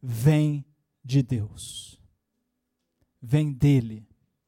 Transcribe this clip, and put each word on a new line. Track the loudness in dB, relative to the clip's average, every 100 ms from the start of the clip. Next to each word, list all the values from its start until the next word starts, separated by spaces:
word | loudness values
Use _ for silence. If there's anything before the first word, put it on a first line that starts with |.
vem | -10 0 2 4 2 -4 -10 _ _ _
de | -2 0
Deus. | 0 -4 -6 -12 -18 -18 -20 -20 _ _ _ _ _ _ _ _ _ _ _ _
Vem | -2 0 0
dele. | 2 4 4 2 -8 -18 _ _ _